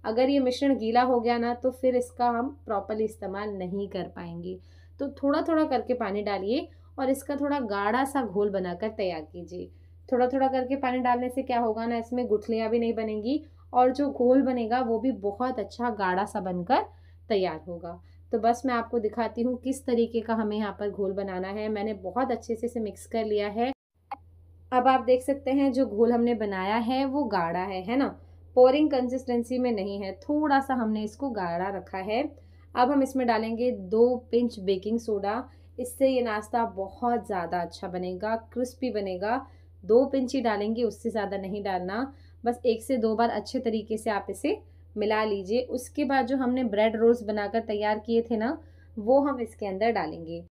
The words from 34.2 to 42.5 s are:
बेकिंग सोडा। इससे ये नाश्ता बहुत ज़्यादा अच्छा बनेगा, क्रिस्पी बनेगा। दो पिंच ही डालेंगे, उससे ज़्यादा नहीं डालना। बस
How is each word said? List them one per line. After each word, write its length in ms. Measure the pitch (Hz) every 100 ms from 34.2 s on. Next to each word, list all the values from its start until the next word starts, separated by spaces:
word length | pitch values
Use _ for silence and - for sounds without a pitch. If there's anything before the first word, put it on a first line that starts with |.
| - 233 240 220
बेकिंग 400 | 185 190 208 233
सोडा। 520 | 226 202 196 226 262 - - -
इससे 300 | 254 - 269
ये 140 | 254
नाश्ता 420 | 233 214 214 233
बहुत 640 | 226 190 190 - 240 240 196
ज़्यादा 340 | 190 170 180
अच्छा 280 | 170 - 185
बनेगा, 480 | 185 180 185 214 226
क्रिस्पी 540 | - 240 254 - 254
बनेगा। 560 | 208 196 180 202 262 - - - -
दो 200 | 185 226
पिंच 300 | 269 269 247
ही 60 | 269
डालेंगे, 420 | 233 202 208 226
उससे 280 | 233 208 233
ज़्यादा 260 | 220 196 196
नहीं 260 | 190 208
डालना। 520 | 202 185 180 208 269 - - -
बस 160 | 233